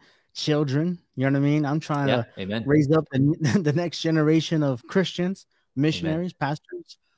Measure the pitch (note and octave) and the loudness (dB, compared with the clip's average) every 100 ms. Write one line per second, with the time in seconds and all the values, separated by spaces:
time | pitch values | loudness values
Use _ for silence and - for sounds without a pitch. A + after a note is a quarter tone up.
0 | _ _ _ - - D3+ D3+ C#3 E3+ F3 | _ _ _ -8 -2 0 0 0 -2 -4
1 | _ - C3+ C#3 C#3+ D3+ C#3+ D3+ - D3 | _ -2 0 2 2 2 0 -2 -2 -2
2 | C#3 A#2+ A#2 - F#2+ G#2+ A#2+ D3+ C3+ D#3+ | 0 0 -2 -8 -6 -4 2 2 4 2
3 | D3+ C3 C#3+ E3 D3+ G3+ D3+ D3 F3 - | 0 0 0 2 0 0 0 -2 -4 -4
4 | E3 D#3+ D3+ D#3+ - D#3+ D3 B2+ - F#3+ | 0 2 4 2 2 0 0 -2 -2 -2
5 | F3 - F3+ F#3+ - _ _ - D3+ D#3+ | -2 -2 -4 -6 -12 _ _ -2 0 0
6 | E3 D#3+ F3+ - C#3 D3+ - F4+ - - | -2 -4 -4 -6 -6 -6 -10 -16 -16 -20
7 | _ | _